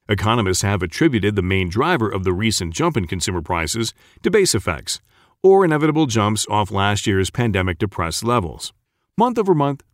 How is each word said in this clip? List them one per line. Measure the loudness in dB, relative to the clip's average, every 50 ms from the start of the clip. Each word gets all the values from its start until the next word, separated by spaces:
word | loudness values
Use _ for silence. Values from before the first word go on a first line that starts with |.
| _ -4
Economists | -4 -2 0 0 0 2 2 0 0 0
have | 0 -2 -2 -2
attributed | -4 -6 -2 0 0 2 2 2 0 0 0
the | 0
main | 0 0 0 0 0 0
driver | -2 -2 0 0 0 0 0 -2
of | -2 -2 -2
the | -2
recent | -2 0 0 -2 -2 -2 -4 -4 -4
jump | -2 -2 0 0
in | -2 -4
consumer | -4 -4 -6 -4 -4 -4 -4
prices | -4 -4 -4 -4 -2 -4 -4 -4 -6 -6 -8 _ _ _ _ _
to | -2 2
base | 2 4 2 2 0
effects, | 0 -2 -2 -4 -4 -6 -10 -12 -12 -12 _ _ _ _ _ _ _
or | 6 6 6 8 6
inevitable | 4 2 2 2 2 2 2 0
jumps | 2 2 2 2 2 0 -2 -4 -2
off | -2 -2 -2 0
last | -2 0 0 0 0 0 0
year's | 0 2 2 0 0
pandemic-depressed | -2 -2 -2 0 0 0 0 -2 -2 -2 -4 -4 -4 -4 -6 -4 -4 -4 -2
levels. | 0 0 0 -2 -4 -8 -12 -14 -16 -16 _ _ _ _ _ _ _ _
Month | 0 0 2 2 0
over | 2 2 2
month, | 2 2 0 -2 -6 _ _